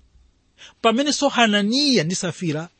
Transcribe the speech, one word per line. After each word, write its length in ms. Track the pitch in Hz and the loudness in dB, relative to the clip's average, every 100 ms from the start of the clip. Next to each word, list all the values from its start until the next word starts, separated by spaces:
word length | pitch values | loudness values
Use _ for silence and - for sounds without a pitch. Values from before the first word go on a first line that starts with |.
| _ _ _ _ _ _ - _ | _ _ _ _ _ _ -20 _
pamene 320 | 233 226 294 | 0 2 0
so 160 | - 277 | 0 0
Hananiya 760 | 233 226 208 202 262 294 226 | 2 2 2 0 0 0 0
ndi 120 | 151 185 | 0 -4
Safira 540 | 180 - 175 147 170 _ | -6 -6 -6 -6 -8 _